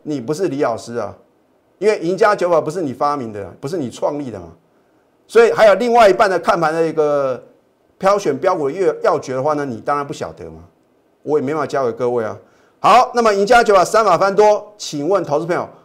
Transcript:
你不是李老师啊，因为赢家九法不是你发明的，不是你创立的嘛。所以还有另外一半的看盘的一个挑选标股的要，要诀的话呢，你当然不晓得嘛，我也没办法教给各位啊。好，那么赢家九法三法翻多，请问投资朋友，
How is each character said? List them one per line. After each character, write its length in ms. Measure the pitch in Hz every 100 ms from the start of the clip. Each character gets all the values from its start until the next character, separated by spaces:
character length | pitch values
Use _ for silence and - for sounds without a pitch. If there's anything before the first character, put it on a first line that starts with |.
你 180 | - 147
不 100 | 120
是 160 | 156 185
李 120 | 139
老 160 | 135 110
师 160 | - 117
啊， 200 | 101 95 _ _ _ _ _ -
因 80 | 202
为 100 | 214
赢 180 | 160 185
家 200 | 214 208
九 120 | 175
法 140 | 165
不 80 | 151
是 100 | 175
你 140 | 147
发 240 | 117 143 143
明 160 | 113
的， 100 | 104 92 -
不 80 | 139
是 80 | 175
你 140 | 123
创 300 | - 180 147
立 100 | 135
的 100 | 101
嘛。 100 | 85 82 _ _ _ _ _ _ _
所 160 | 220
以 80 | 226
还 140 | 180 214
有 80 |
另 180 | 190 240
外 140 | 233 214
一 60 |
半 160 | 180 214
的 80 | 180
看 220 | 196 196
盘 100 | 156
的 140 | 165 165
一 80 |
个 500 | 160 151 143 135 120 - _ _ _ _ _
挑 220 | 190 202
选 180 | 180 131
标 180 | 180 180
股 140 | 139
的 40 |
要， 220 | 175 170 147
要 180 | 214 156
诀 140 | -
的 80 | 131
话 140 | 143 147
呢， 100 | 143
你 160 | 110
当 160 | 131 143
然 80 | 139
不 80 |
晓 180 | - 92
得 120 | 80 82
嘛， 160 | 82 87 _ _ _ _ _
我 160 | - 151
也 40 |
没 80 | 131
办 80 | 156
法 40 | 139
教 180 | 143 127
给 60 |
各 140 | 113 123
位 120 | 123
啊。 140 | 107 101 _ _ _ _
好， 320 | 156 226 247 240
那 60 |
么 100 | 226
赢 100 | 202
家 200 | 202 240
九 100 | 214
法 100 | 196
三 220 | 170 214 214
法 100 | 165
翻 200 | 190 190
多， 360 | 214 208 - -
请 320 | - 147 147
问 140 | 196
投 160 | 151 147
资 60 | 165
朋 80 | 160
友， 120 | 98 -